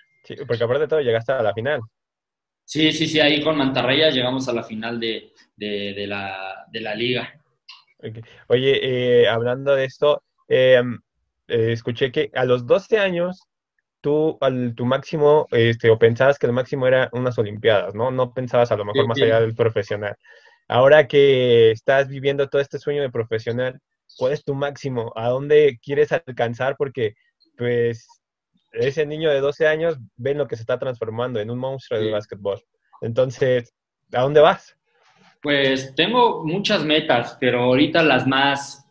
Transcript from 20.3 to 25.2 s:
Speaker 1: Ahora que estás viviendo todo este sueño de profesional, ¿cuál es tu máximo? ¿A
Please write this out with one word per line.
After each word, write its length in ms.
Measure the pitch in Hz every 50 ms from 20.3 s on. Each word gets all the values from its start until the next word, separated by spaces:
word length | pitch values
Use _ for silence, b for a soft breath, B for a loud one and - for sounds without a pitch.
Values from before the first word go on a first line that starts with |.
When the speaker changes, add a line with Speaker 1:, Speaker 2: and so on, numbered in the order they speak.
| b b b b b b b _
Speaker 1:
Ahora 400 | 107 120 131 139 147 156 147 113
que 640 | - 143 139 139 135 127 127 123 120 117 113 113
estás 380 | 110 110 - - 135 135 139 131
viviendo 400 | 139 139 131 139 139 139 139 135
todo 120 | - 143
este 180 | 139 - - 139
sueño 220 | - 151 143 147
de 80 | 143 127
profesional, 720 | 120 117 113 117 113 110 113 117 117 123 127 127 131 139 _ _ _ _ _ _ _ -
¿cuál 160 | 127 127 147
es 100 | 151 -
tu 100 | - 143
máximo? 600 | 135 143 143 139 - - 139 127 120 110 117 -
¿A 140 | 113